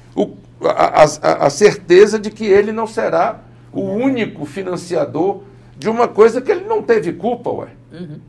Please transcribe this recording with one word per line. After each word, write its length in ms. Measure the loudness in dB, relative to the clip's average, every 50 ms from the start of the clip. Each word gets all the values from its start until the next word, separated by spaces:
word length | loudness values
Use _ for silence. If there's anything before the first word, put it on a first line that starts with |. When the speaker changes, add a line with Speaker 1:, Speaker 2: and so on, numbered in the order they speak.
| -20 -8 -4
Speaker 1:
o, 160 | -4 -4 -4 -6 -12 -20 -20 -10 -4 -2
a, 400 | -2 0 2 0 2 4 4 4
a, 20 |
a, 420 | 4 2 0 0 0 0 2 2
a 40 | 0
certeza 680 | 2 4 4 4 2 0 0 4 6 6 6 6 4 0
de 120 | -6 -8
que 140 | -10 -6 0
ele 260 | 2 2 2 2 0 -2
não 140 | -6 -6
será 540 | -6 -6 -4 -4 -2 0 0 0 -2 -4 -8 -14 -20 -20 -20 -20 -12 -8
o 80 | -8
Speaker 2:
Uhum. 240 | -6 -4 -4 -2 -2
Speaker 1:
único 420 | -2 -2 -2 -4 -6 -8 -10 -14
financiador 960 | -12 -10 -10 -8 -8 -8 -8 -8 -6 -4 -4 -4 -4 -4 -4 -2 -2 -4 -6 -10 -20 -20 -20 -20 -20 -18 -10
de 100 | -6 -4
uma 180 | -2 0 0 0
coisa 320 | 4 4 4 4 4 0
que 100 | -2 -2
ele 140 | -4 -4 -4
não 180 | -4 -6 -4 0
teve 300 | 0 0 0 0 -4 -6
culpa, 380 | -6 -6 -6 -6 -6 -6 -8
ué. 180 | -8 -8 -10 -14 -16 -20 -20 -20 -18
Speaker 2:
Uhum. 260 | -16 -16 -16 -16 -18 -20